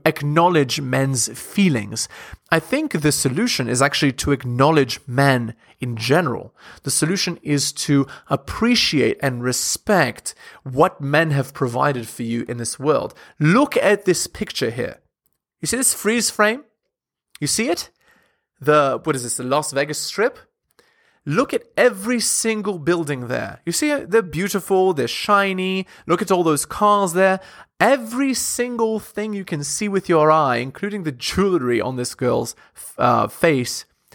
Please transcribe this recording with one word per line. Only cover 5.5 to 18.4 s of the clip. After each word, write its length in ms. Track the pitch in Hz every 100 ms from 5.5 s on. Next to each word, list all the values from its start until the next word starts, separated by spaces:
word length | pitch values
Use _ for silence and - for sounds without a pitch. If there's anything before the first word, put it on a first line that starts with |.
| - _ _
in 160 | 123 117
general. 580 | 113 156 156 101 110 _ - -
The 80 | -
solution 480 | - 156 190 - 170
is 300 | 151 143 139
to 340 | - - 143 139 - -
appreciate 920 | 143 - - 226 240 - 147 113 -
and 220 | 139 120
respect 920 | 123 123 - - - 196 135 - - - - -
what 380 | 135 127 180 -
men 300 | 139 151 165
have 240 | 139 135
provided 520 | - 131 120 143 127 110
for 160 | -
you 220 | 117 117 -
in 100 | 120
this 200 | 117 -
world. 360 | 139 135 - - - -
Look 360 | 151 214 294 -
at 280 | 190 202
this 220 | 185 165 -
picture 440 | - 202 - 120
here. 300 | 117 107 - _ _ _ _ _ _
You 60 | 156
see 100 | 240
this 180 | 262
freeze 360 | - 208 233 226
frame? 340 | - 208 254 - _ _ _ _ _ _ -
You 60 | 147
see 220 | - 240
it? 220 | 349 - _ _ _ _ _